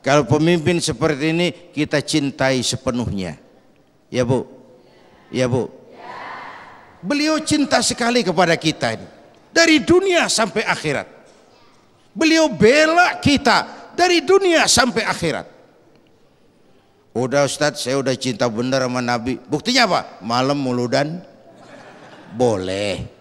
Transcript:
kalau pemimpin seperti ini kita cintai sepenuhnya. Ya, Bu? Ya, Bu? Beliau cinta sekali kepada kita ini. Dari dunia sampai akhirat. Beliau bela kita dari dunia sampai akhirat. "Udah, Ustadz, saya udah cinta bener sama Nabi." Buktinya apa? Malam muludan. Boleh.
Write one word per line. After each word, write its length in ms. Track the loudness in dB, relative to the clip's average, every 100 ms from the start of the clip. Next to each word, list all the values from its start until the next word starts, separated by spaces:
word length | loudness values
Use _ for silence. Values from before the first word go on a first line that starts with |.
kalau 240 | 4 2 4
pemimpin 560 | 2 4 2 2 0
seperti 480 | -2 -2 -2 0 -2
ini 180 | 0 -2 -4 -12
kita 320 | -6 -2 -2
cintai 640 | -2 -2 -2 -2 0 0 -2
sepenuhnya. 720 | -4 -4 -4 -4 -6 -8 -10 -20 _ _ _ _ _ _
Ya, 160 | -4 0
Bu? 160 | -2 -4 -16 -20 -20 _ _ _ _ _
Ya, 160 | -4 0
Bu? 240 | -2 -4 -10 -20 -20 -18 -16 -14 -16 -16 -20 -20 -20 -20 -14
Beliau 400 | -4 -2 0 0
cinta 400 | 0 0 2 0
sekali 480 | 0 -2 0 0 0
kepada 320 | 2 2 2
kita 400 | 0 -2 -4 -6
ini. 80 | -12 -20 -20 _ _
Dari 240 | 2 4 2 4
dunia 400 | 2 4 0 0
sampai 400 | 0 -2 -2 -2
akhirat. 400 | -2 -2 -4 -6 -18 -20 _ _ _ _ _ _ _ _
Beliau 400 | -2 2 4 2
bela 640 | 4 6 6 4 4 2 0
kita 680 | 0 2 4 2 0 -12 -12
dari 260 | 0 2 2
dunia 460 | 4 2 4 2 2
sampai 400 | 2 2 -2 -4
akhirat. 400 | -4 -4 -4 -10 -20 -20 _ _ _ _ _ _ _ _ _ _ _ _ _ _
"Udah, 320 | -6 0 0 0
Ustadz, 400 | 0 -4 -2 -4
saya 80 |
udah 200 | -2 -2 -2
cinta 320 | -4 -2 -2
bener 320 | -2 -2 0
sama 160 | -2 -2
Nabi." 400 | -2 -2 -4 -8 -6
Buktinya 400 | -4 -2 0 2
apa? 320 | 0 -4 -14
Malam 400 | -2 0 0 -2
muludan. 640 | -2 -2 0 0 -2 -8 -14 -20 -20 -20 -20 -20 -20 -20 -20 -20 -16
Boleh. 840 | 0 0 2 -2 -4 -4 -4 -8 -16